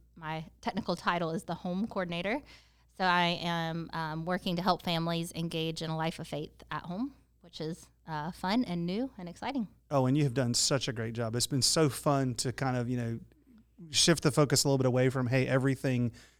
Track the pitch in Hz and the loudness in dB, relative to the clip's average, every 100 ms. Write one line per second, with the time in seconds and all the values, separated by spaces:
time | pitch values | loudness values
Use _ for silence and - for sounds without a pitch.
0 | _ - 156 160 160 - 233 196 - 175 | _ -16 -8 -8 -8 -6 -4 -4 -2 -2
1 | 202 175 165 165 - 165 180 180 214 202 | 0 0 0 -4 -6 -6 -4 -4 -4 -4
2 | 175 170 190 285 - - _ _ _ - | -4 -4 -2 -4 -6 -20 _ _ _ -2
3 | 185 175 175 175 170 170 165 165 165 165 | 2 4 4 2 -2 -2 -2 -4 -6 -6
4 | 160 160 165 180 196 170 185 170 185 165 | -4 -4 -2 -2 0 0 2 0 0 0
5 | 165 170 165 165 165 165 160 160 160 160 | 0 -2 -4 -4 -4 -2 -4 -4 -4 -2
6 | 160 165 160 147 156 - - 151 165 180 | -2 -4 -8 -8 -8 -14 -10 -8 -6 -6
7 | 277 - _ _ 170 - 160 165 - _ | -6 -6 _ _ -20 -8 -8 -8 -12 _
8 | - 151 156 - 185 233 240 175 170 202 | -10 -6 -6 -6 -2 0 0 -2 -2 -4
9 | 269 - 175 175 226 277 196 - - 143 | -6 -8 -14 -10 -6 -4 -6 -8 -2 2
10 | 127 143 143 123 120 120 - 139 - 117 | 4 4 2 2 0 2 2 0 -2 -4
11 | 113 117 113 120 - 135 - 165 151 - | -6 -4 -2 -2 0 2 2 4 2 2
12 | 156 139 131 117 135 - 135 127 120 123 | 0 2 0 -2 -4 -2 -2 -2 -2 -2
13 | 117 117 - _ _ - _ _ 165 135 | -2 -6 -10 _ _ -20 _ _ -4 2
14 | - 165 156 156 143 135 147 139 131 127 | 4 6 4 4 4 4 4 4 4 4
15 | 131 131 123 131 127 131 135 131 139 123 | 4 2 2 2 4 2 2 0 0 2
16 | 120 - - | 0 -2 -20